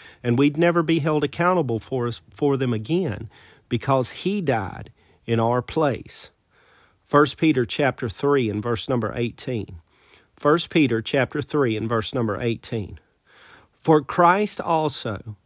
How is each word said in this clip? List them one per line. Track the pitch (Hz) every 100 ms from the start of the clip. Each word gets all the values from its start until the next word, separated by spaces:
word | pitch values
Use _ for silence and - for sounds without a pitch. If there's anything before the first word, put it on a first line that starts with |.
| - -
and | 123 120
we'd | 143 147
never | 175 170
be | 160 160
held | 156 151
accountable | 143 - 175 180 131 110
for | - 131 120
us, | - _
for | - 147 131
them | 131
again, | 110 110 175 165 - - - - - -
because | 117 - 135 120
he | - 185 208
died | 147 113 92 87 - - _ _ -
in | 117
our | 117 123
place. | - 160 147 110 - - - _ _ _ _ _ _ _ -
First | 143 147 -
Peter | 160 131 117
chapter | - 139 - 117
three | - 143 143 110
and | 101
verse | 120 113 -
number | 123 110 120
eighteen. | 117 - - 117 90 87 _ _ - _ _ -
First | 147 165 -
Peter | 165 135 113
chapter | - 139 120 151
three | - 151 127 107
and | 113
verse | 117 104
number | 131 110 98
eighteen. | 120 110 - 113 98 - _ _ _ _ - - _
"For | _ - 151
Christ | 131 - 175 196 208 -
also | 175 160 156 - 117 101 113 101